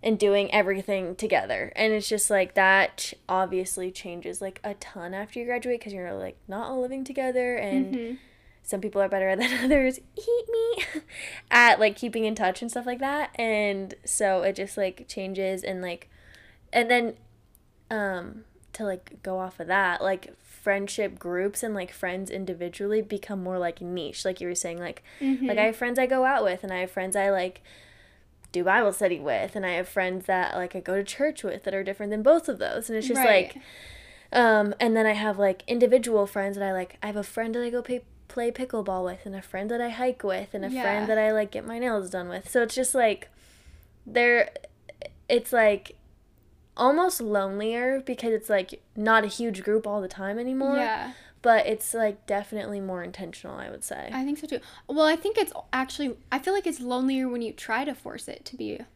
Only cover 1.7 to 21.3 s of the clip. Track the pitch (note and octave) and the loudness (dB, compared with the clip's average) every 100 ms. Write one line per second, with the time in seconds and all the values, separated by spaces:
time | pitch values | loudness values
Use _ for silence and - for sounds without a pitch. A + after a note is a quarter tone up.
1.7 | - A3 G#3+ G#3 G#3+ - G3+ F#3 - F#3+ | 0 0 0 0 -2 2 2 2 4 6
2.7 | F#3+ F#3+ - - - - F#3 F#3+ F#3 F#3 | 6 4 0 -10 -10 -2 0 0 -2 -4
3.7 | - F#3 F#3 F#3+ F3 E3+ F3+ G3 F#3+ G#3+ | -6 -6 -8 -12 -10 -10 -8 -10 -10 -10
4.7 | G3+ - - F3 F#3+ G#3+ - A#3+ B3 A#3+ | -10 -12 -12 -10 -8 -8 -8 -4 -4 -2
5.7 | A#3+ A3+ G3 F3+ G2 - - - G3 A3+ | -4 -4 -10 -8 -8 -8 -12 -10 -8 -6
6.7 | C4 B3+ C4+ C4 C4+ C4 B3+ B3 B3 G3+ | -4 -4 -6 -8 -4 -2 0 0 -2 -2
7.7 | C4+ B3+ C4 A#3 C4 - _ _ _ - | 0 0 -2 -6 -10 -14 _ _ _ -8
8.7 | G3 G#3 G3 G3 G3 F#3+ F#3+ B3 B3+ B3+ | -6 -4 0 0 2 0 2 0 0 2
9.7 | C#4+ C4 C4 - - G#4+ A#4+ A4+ A4+ A4+ | 4 4 0 -10 -10 -2 -2 0 -2 0
10.7 | A#4 - D#4 - - - - - A#3+ A#3+ | -2 -4 -8 -12 -16 -14 -14 4 8 8
11.7 | - G#3+ G3+ B3 A3+ A3 G#3+ F#3+ F#3 A#3+ | 8 4 2 -4 -2 -2 0 0 0 -6
12.7 | B3 A#3+ B3 C4+ D4 D4 - A3+ G#3+ G#3 | -6 -6 -4 -2 -2 -4 -2 0 2 0
13.7 | G3 F#3+ - - - G3+ F#3+ F#3+ F#3+ G3 | -2 -6 -10 -6 0 2 2 2 -2 -6
14.7 | - F#3+ F#3 B3+ - F#3+ F#3+ F#3+ F#3+ - | -2 -4 -4 -12 -8 -8 -4 -2 -2 -4
15.7 | F#3 F3+ F3 - - - - - - _ | -6 -6 -10 -14 -20 -20 -20 -20 -20 _
16.7 | - A#3 B3 A#3 - - _ _ _ _ | 0 4 4 2 -4 -18 _ _ _ _
17.7 | _ _ A3 G3+ F#3 F3 A3 G#3+ _ _ | _ _ -4 -2 -2 -6 -14 -20 _ _
18.7 | - G#3+ F#3 - - - F#3 F#3 - E3 | -8 -6 -6 -8 -14 -6 -6 -6 -10 0
19.7 | F#3+ F#3+ F3 F#3+ F#3+ - - _ - - | 2 2 2 0 -2 -6 -20 _ -8 -2
20.7 | G3 G3+ - G3+ G3 F3 | 0 -2 -2 -4 -4 -6